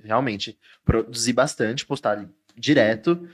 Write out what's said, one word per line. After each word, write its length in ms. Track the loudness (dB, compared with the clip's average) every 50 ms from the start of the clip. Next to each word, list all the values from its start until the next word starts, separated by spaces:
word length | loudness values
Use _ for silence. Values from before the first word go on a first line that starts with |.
| -6
realmente 540 | -2 -2 0 0 -2 -4 -6 -8 -10 -12 _ _ _ _ _ _
produzir 480 | 0 2 2 0 -2 -4 -4 -2 0
bastante, 540 | 2 2 2 0 0 -2 -2 -2 -2 -4 -6
postar 400 | -6 -6 -4 -2 -2 -2 -4 -6 -12 -18 _ _ _ _ -6
direto, 680 | 0 2 4 4 4 4 2 0 0 0 -2 -2 -2 -12